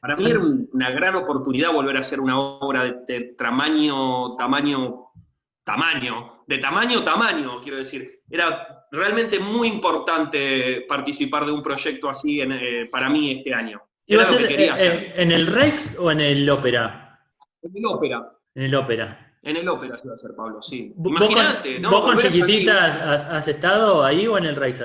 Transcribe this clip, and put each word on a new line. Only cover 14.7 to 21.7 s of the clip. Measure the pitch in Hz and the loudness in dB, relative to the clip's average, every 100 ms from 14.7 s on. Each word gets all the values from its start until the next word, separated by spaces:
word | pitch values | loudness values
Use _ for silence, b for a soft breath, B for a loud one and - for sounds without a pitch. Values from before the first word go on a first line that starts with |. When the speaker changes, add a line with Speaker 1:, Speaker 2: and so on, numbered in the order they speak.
Speaker 1:
hacer. | 143 185 170 - 175 | 4 2 2 -4 0
Speaker 2:
en, | |
en | 170 | 2
el | 165 165 | 4 2
Rex | 220 294 294 - - | 4 4 2 -6 -2
o | 175 | 0
en | 156 | 2
el | 147 143 143 | 2 2 4
Ópera? | 143 131 120 113 - - _ _ _ _ _ | 2 2 0 -2 -6 -20 _ _ _ _ _
Speaker 1:
En | 170 190 | -16 -6
el | 226 | -4
Ópera. | 180 139 120 117 _ _ - | -2 -2 -4 -10 _ _ -6
Speaker 2:
En | |
el | 135 135 | 0 0
Ópera. | 131 113 107 - - _ | 0 -2 -4 -10 -20 _
Speaker 1:
En | 143 160 | -6 -4
el | 180 | -4
Ópera | 147 131 120 | -4 -6 -12
se | 131 | -14
iba | |
a | 113 | -16
hacer, | 113 - | -16 -12
Pablo, | 110 107 | -12 -12
sí. | - 127 107 - | -12 -12 -12 -6
Speaker 2:
¿Vo-, | 160 | -2
vos | 160 208 | 2 4
con, | |
Speaker 1:
Imagínate, | 214 208 - 135 | 6 4 2 -4